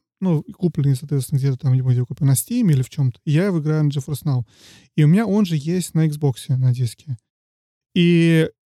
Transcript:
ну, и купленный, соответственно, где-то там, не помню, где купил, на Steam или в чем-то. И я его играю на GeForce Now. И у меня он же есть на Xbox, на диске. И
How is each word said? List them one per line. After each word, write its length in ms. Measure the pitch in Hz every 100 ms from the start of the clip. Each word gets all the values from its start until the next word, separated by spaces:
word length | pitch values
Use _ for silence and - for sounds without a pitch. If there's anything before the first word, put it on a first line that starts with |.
| _ -
ну, 220 | 185 151
и 100 | -
купленный, 440 | - 180 156 139 131
соответственно, 420 | 147 143 - 139
где-то 180 | 139 127
там, 160 | 135
не 80 | 131
помню, 160 | 127 123
где 80 | 123
купил, 200 | - 135
на 40 |
Steam 360 | 131 - 247 202
или 100 | 135
в 80 | 127
чем-то. 300 | - 131 - 165
И 60 |
я 140 | 147 202
его 140 | 170
играю 240 | 151 156
на 60 | 147
GeForce 340 | 143 160 143 151
Now. 180 | 127 113 _ - - _ -
И 80 |
у 40 | 151
меня 180 | 190 220
он 180 | 202 185
же 100 | 156
есть 380 | 151 180 -
на 140 | 160 160
Xbox, 280 | 147 143 - -
на 240 | 131 127
диске. 440 | 123 120 - 151 120 _ _ _ _ _ _ _ 185
И 540 | 170 170 165 160 165 -